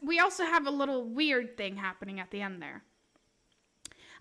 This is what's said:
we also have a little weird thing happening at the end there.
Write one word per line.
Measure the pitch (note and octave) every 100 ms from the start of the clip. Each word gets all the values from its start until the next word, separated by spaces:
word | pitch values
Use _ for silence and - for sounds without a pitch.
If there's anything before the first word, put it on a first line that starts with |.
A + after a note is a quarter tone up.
we | C#4 E4
also | F#4 F#4 E4+
have | E4 C#4
a |
little | C#4+ C#4 C4+
weird | A#3 A#3 D4+ C4 A#3+ -
thing | G3+ G3
happening | G3 F#3 G3 G3
at | F#3
the | G3+
end | G3+ F#3
there. | D3 E3 - _ _ _ _ _ _ _ _ _ - - - -